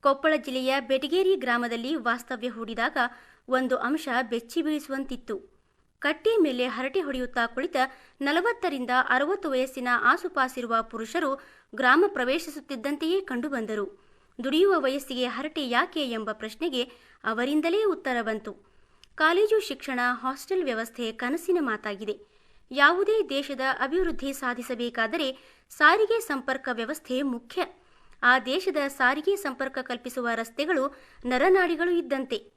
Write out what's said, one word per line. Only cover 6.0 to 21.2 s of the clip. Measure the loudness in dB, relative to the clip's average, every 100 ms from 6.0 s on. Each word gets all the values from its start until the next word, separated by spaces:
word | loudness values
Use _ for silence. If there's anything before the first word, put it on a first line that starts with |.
| -2 0 2 4
ಮೇಲೆ | 2 2 -2
ಹರಟೆ | -2 -2 -2
ಹೊಡೆಯುತ್ತಾ | -2 -4 -4 -2 -2
ಕುಳಿತ | -2 -2 0 -2 -4 -20 _
ನಲವತ್ತರಿಂದ | 0 2 2 0 -2 -2 0 0 2
ಅರವತ್ತು | 2 2 0 -2
ವಯಸ್ಸಿನ | -2 -2 -4 -2 2
ಆಸುಪಾಸಿರುವ | 4 2 0 -2 -2 -2 -2 -2
ಪುರುಷರು | -2 -8 -4 -2 -2 -2 -8 -20 _
ಗ್ರಾಮ | 0 4 6 4
ಪ್ರವೇಶಿಸುತ್ತಿದ್ದಂತೆಯೇ | 2 0 0 -2 -14 -10 -8 -6 -4 0 0
ಕಂಡುಬಂದರು. | -2 -6 -4 -4 -4 -6 -6 -10 _ _ _ -8
ದುಡಿಯುವ | -2 4 6 4
ವಯಸ್ಸಿಗೆ | 2 -2 -6 -4 -4
ಹರಟೆ | -4 -6 -6 0
ಯಾಕೆ | 0 0 -2 -4
ಎಂಬ | -4 -6
ಪ್ರಶ್ನೆಗೆ | -6 -10 -6 -4 -4 -6 -8 -20 _
ಅವರಿಂದಲೇ | -6 -2 0 2 2 2
ಉತ್ತರ | 2 0 -2 -2
ಬಂತು. | -2 -4 -8 -14 _ _ _ _ -20
ಕಾಲೇಜು | 0 2 4 4 2
ಶಿಕ್ಷಣ, | 0 -8 -6 -2 0
ಹಾಸ್ಟೆಲ್ | -2 -4 -6 -4 -2
ವ್ಯವಸ್ಥೆ | 0 -2 -6 -6 -8
ಕನಸಿನ | -4